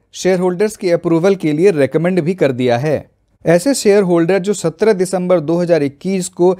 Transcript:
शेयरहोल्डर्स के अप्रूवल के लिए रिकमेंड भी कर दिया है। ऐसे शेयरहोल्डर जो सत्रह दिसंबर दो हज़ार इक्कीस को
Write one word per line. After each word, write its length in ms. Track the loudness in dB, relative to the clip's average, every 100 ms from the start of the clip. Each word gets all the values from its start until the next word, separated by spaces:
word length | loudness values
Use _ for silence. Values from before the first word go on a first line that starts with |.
| _
शेयरहोल्डर्स 640 | -4 -2 0 0 -2 -4 -4
के 140 | -2
अप्रूवल 440 | 0 0 2 2
के 180 | 0 0
लिए 180 | 2 2
रिकमेंड 500 | 2 0 0 0 0
भी 140 | -2
कर 180 | 0 -2
दिया 260 | 0 0 0
है। 320 | -2 -4 -6 _ _ _
ऐसे 300 | 0 2 2
शेयरहोल्डर 640 | 0 2 2 2 2 2 0
जो 140 | -2
सत्रह 400 | -4 -4 -2 0
दिसंबर 480 | 0 -2 -4 0 0
दो 160 | 0 -2
हज़ार 260 | 0 0
इक्कीस 460 | 0 -6 -6 -4 -4
को 280 | 0 0